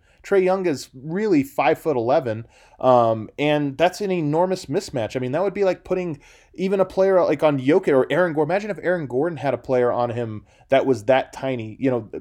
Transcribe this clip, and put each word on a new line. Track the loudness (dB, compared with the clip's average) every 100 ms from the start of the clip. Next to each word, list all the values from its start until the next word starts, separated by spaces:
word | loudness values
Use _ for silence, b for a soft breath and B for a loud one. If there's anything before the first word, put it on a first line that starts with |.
| b b
Trae | 0 2
Young | 4 2 0
is | -4 -6
really | -16 -8 -4 2 2
five-foot-eleven, | 2 0 0 0 0 0 2 0 0 -6 -10 b b 0
um, | 4 6 4 0 -4 -4
and | 0 0 -2 0
that's | 0 0
an | -4
enormous | -2 0 0 0 -2 -4
mismatch. | -6 -4 -6 -4 -4
I |
mean, | -4
that | -2
would | -2 0
be | 0
like | -2
putting | -4 -4 -4 -8 b b b
even | -6 -2 0
a | 0
player | 2 2 4 2
like | 2
on | 2 2
Jokic | 2 2 4
or | 2 2
Aaron | 0 0
Gordon. | 0 -2
Imagine | -2 -4
if | -6
Aaron | -4 -4 -4
Gordon | -4 -4 -4
had | -4 -4
a |
player | -2 0 2
on | 0 -2
him | -4 -6 -10 b b 0
that | 2 2
was | 0 2
that | 0 0
tiny, | -6 -6 -6 -8 -4
you | -2
know, | -2 -4 -12